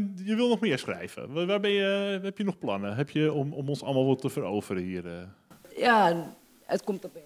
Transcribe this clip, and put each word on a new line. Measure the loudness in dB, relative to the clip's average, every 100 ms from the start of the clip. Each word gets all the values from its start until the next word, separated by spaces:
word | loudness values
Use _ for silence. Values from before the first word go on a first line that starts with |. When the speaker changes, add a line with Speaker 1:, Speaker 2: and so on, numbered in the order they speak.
| 0 -4
Speaker 1:
je | -2 2
wil | 4
nog | 4
meer | 2 0
schrijven. | 0 -6 -6 -10 -8
Waar, | -4 0
waar | 2
ben | 2
je, | 2 2 0 -2 -4
heb | -6 -4
je |
nog | -4 -2
plannen? | -2 -2 -2 -2
Heb | -2
je | 2 2
om, | 2 -4
om | -4 -4
ons | -4
allemaal | 0 2 4
wat | 4
te | 0
veroveren | -2 -2 -2 -2 -4
hier, | -2 -6 -8
eh? | -10 -14 -18 _ -20 -14 0
Speaker 2:
Ja, | 4 6 6 4 -4 -14 _ -18 -4
het | -4
komt | -2 -6 -8
op | -18